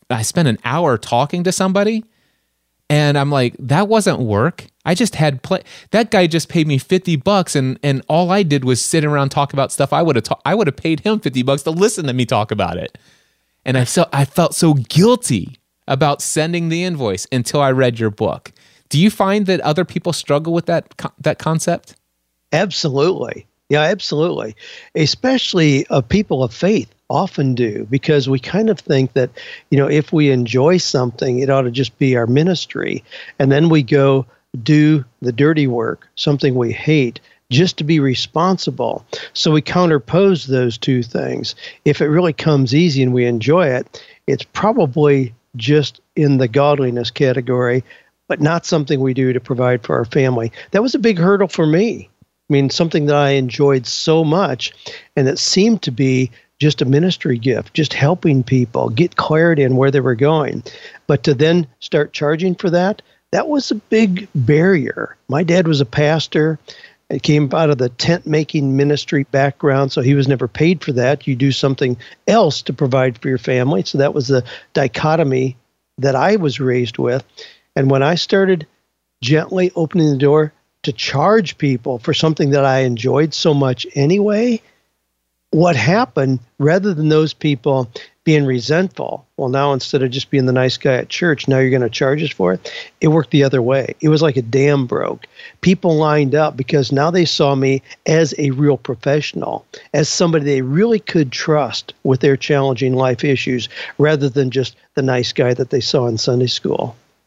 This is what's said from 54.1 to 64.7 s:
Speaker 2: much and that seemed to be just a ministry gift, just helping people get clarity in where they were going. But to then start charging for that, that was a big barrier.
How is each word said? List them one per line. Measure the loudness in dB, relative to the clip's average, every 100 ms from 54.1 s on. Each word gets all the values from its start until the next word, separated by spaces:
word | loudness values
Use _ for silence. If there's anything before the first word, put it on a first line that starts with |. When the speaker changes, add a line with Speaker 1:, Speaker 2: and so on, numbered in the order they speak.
| 2
Speaker 2:
much | 2 0 0 -4 -8 -12 -18 -20 -8 -2
and | 0
that | 0
seemed | 0 2 2 2
to | -4
be | -2 0 0 -2 -6 _ _
just | -2 0
a | 0
ministry | 2 2 -2 -4 -2
gift, | 0 -2 -4
just | -4 -4
helping | 0 0 2 2 0
people | 2 0 0 -2 -2
get | 0 -2 -2
clarity | -2 2 2 2
in | 2 2
where | 2
they | 2
were | 0 0
going. | 2 2 -2 -6 -12 -18 -20 -16 -2
But | 0
to | 0
then | 2 2 2 0 _
start | -4 -2 -2
charging | -4 -2 -2 -2 -2
for | 0
that, | 0 0 -4 _ _ _
that | -4 -2
was | -4 -4
a | -8
big | -2 2 2 0 -4 -2
barrier. | 2 4 4